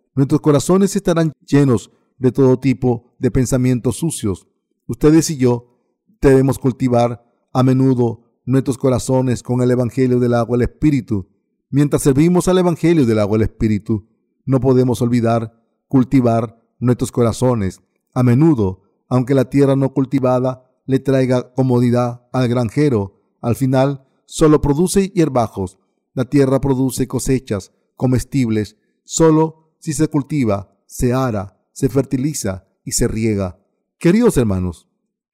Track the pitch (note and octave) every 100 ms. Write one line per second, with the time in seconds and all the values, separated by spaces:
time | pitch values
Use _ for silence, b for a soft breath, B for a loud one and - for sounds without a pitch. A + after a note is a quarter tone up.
0 | _ - C3+ D3+ D#3 C#3+ - F#3 F#3+ G3+
1 | - E3 D#3+ - - C#3+ C#3 A2 - _
2 | _ _ B2+ B2 C3 B2+ C#3 A#2+ B2+ A#2
3 | - _ B2+ C3+ B2 C3 B2+ B2 B2+ A#2
4 | E3 - G#2+ F2+ _ _ _ _ - -
5 | D3+ D#3+ D3+ D3 B2 A#2+ - _ _ _
6 | _ _ C#3+ C3+ C3+ B2 C3+ - C3 A#2+
7 | A#2+ A#2+ _ _ _ C3 C3 C3 C3+ B2+
8 | A#2+ A2 _ _ - C3 C3 B2 C3+ A#2+
9 | - C3 B2+ A2+ - B2 B2 B2 A#2+ C3
10 | C3 B2 B2 A#2+ A2+ B2 A2+ - D3+ C#3+
11 | G2+ G#2 F2+ _ _ _ _ C3 D3 D3
12 | D3+ C3 D#3+ F3+ F3 F#3 F3+ D#3 D#3+ E3+
13 | A#2+ G#2+ G2+ A2 G#2 - A2+ G#2 - A2
14 | - _ _ _ - C3 B2+ B2+ B2+ A#2
15 | A#2+ A#2+ A2+ A#2 A2 - _ _ _ C3+
16 | B2 C#3 B2 A2+ A#2 - _ _ A#2+ B2
17 | B2+ - A#2 G2+ B2+ A#2+ F#2+ - _ _
18 | _ C3+ B2+ A#2+ D#3+ C3+ G2 F#2 _ _
19 | _ B2 B2 C#3 A#2 C#3 C#3 C3+ C3+ D3
20 | C3 C#3 B2+ B2+ C3 B2+ _ _ - C3
21 | C3 C3+ B2+ B2 A#2+ - C3 A#2+ B2 A#2+
22 | B2 A#2+ _ B2+ B2+ A#2+ A#2+ - D3 A#2
23 | G2 - _ _ A#2+ A#2+ C3 C3 C3+ C#3
24 | _ _ _ - D#3+ D3+ C#3+ C#3+ F3+ G3+
25 | G3 F#3 D#3 B2+ A2 - F#2 - _ _
26 | _ - B2 C#3+ C3+ C3 C#3 B2+ C3 -
27 | C3 B2+ - C3 - G2+ - _ _ -
28 | B2+ B2+ - C#3 A#2+ G#2+ G#2 - _ _
29 | - - E3 D#3 D#3+ D#3 _ _ - C#3+
30 | D3+ D3+ C3 D3+ A#2 G2 F#2+ _ _ -
31 | B2+ B2 C3 G#2+ F#2+ _ _ - C3+ B2+
32 | B2 C3+ C#3+ C#3+ G2+ F#2 - _ - -
33 | A#2+ G#2 A2+ G2+ F#2+ - _ _ _ _
34 | E3 G#3 A#3+ D3 A#2 F#2 F#2 E2+ _ _
35 | _ _ _